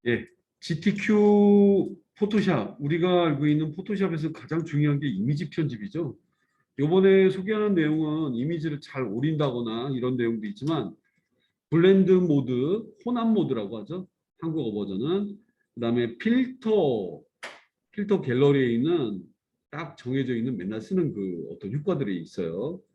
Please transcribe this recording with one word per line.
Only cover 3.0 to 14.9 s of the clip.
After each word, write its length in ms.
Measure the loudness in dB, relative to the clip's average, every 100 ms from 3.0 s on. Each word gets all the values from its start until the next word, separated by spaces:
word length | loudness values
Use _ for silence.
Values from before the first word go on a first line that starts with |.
| 2 4 2
알고 200 | 0 0
있는 260 | 0 -2
포토샵에서 600 | -6 -6 -2 -2 -2 -6
가장 320 | -8 -6 -6
중요한 360 | -2 0 2 0
게 80 | -2
이미지 420 | -2 -2 -2 -4
편집이죠. 640 | -4 -4 -6 -8 -6 -8 -10 _ _ _ _ _ -4
요번에 520 | 2 4 6 6 6
소개하는 440 | 2 -4 -2 2
내용은 600 | 2 2 0 0 -2 -2
이미지를 460 | -2 -4 -4 -4 -6
잘 220 | -10 -6
오린다거나 880 | -4 -2 -2 0 -2 -2 -4 -4 -4
이런 220 | -4 -2 0
내용도 300 | -2 -2 -6
있지만 480 | -6 -4 -4 -6 -12 _ _ _ _ _ _ _
블렌드 420 | 4 6 6 6
모드, 720 | 4 6 2 2 -2 0 -2 -6 _
혼합 280 | -4 0 2
모드라고 460 | 2 2 -2 -4 -10
하죠. 300 | -10 -12 -12 _ _ _
한국어 320 | -6 -4 -4
버전은. 640 | -4 -6